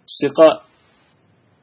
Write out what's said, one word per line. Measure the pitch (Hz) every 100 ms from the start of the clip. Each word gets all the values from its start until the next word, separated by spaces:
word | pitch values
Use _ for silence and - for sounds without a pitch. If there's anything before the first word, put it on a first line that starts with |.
| - -
ثقہ، | 143 139 160 - - _ _ _ _ _ _ _ _ _